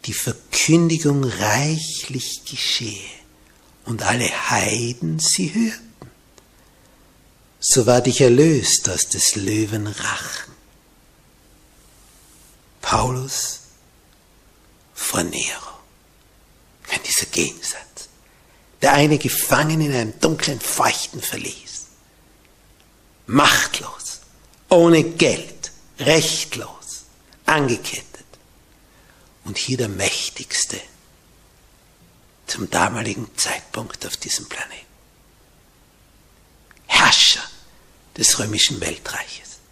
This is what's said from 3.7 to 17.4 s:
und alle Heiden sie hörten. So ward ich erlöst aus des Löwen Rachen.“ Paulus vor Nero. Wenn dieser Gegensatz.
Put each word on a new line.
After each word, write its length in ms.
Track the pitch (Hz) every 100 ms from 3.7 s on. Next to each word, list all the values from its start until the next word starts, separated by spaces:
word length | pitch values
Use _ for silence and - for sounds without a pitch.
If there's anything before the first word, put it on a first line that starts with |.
| _ -
und 180 | 113
alle 460 | 95 120 110 - -
Heiden 720 | 107 107 117 117 127 165 160
sie 340 | - - 170
hörten. 560 | 180 220 - - _ - _ _ - _ _ _ _ _ _ _ _ _ _ _ _
So 260 | - - 120
ward 200 | 123 127
ich 140 | 120
erlöst 680 | 131 120 160 143 95 - -
aus 180 | 90 -
des 280 | - - 110
Löwen 520 | 98 107 107 107 104
Rachen.“ 680 | 98 - - - - - - _ _ _ _ _ _ _ _ _ _ _ _ - _ - _ - - - _ _ _
Paulus 800 | - 110 117 127 131 - - - - _ _ _ _ _ _ _ _ _ _ _ _
vor 300 | - - 98
Nero. 500 | 78 71 - - - - _ _ _ _ _ _ _ _ _ _ -
Wenn 140 | -
dieser 240 | - - -
Gegensatz. 840 | -